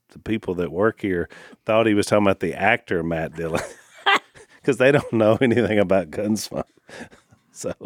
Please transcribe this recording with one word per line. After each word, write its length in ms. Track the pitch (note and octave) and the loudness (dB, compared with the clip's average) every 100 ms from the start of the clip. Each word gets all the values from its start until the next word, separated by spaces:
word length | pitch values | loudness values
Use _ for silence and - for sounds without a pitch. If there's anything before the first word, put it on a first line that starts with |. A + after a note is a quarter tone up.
| _ | _
the 100 | E2 | -18
people 360 | - A2 - F2 | -8 -6 -6 -6
that 160 | E2+ | -6
work 300 | D#2+ A2 - | 0 -2 -2
here 280 | G2+ F2+ E2 - - - - | -4 -4 -6 -10 -20 -18 -2
thought 200 | A2 A2+ | 2 2
he 60 | |
was 120 | G2+ F#2+ | 2 2
talking 180 | G#2+ G2+ | 2 2
about 140 | F#2+ | 0
the 120 | F2+ | -2
actor 480 | D#2 G2 A#2+ - F#2 | -2 0 0 -2 -4
Matt 320 | E2 E2 D#2+ D#2 | -2 -4 -6 -8
Dillon 260 | E2 E2 - - - - G4+ | -6 -6 -8 -16 -20 -8 -2
<laughs> 520 | G4+ - - - _ | -2 -4 -20 -20 _
'cause 140 | - A#2 | -4 2
they 140 | B2+ | 4
don't 220 | C#3+ - | 4 2
know 240 | A2+ G#2+ A2+ | 2 4 4
anything 380 | C3 A2+ G2 G#2+ | 2 2 2 2
about 300 | F#2+ F#2+ E2 | 2 2 0
Gunsmoke. 540 | - G#2+ G#2+ - - - _ _ | -6 -4 -4 -4 -10 -10 _ _
<laughs> 140 | - - - _ _ _ - | -20 -20 -20 _ _ _ -14
So 160 | - - | -12 -12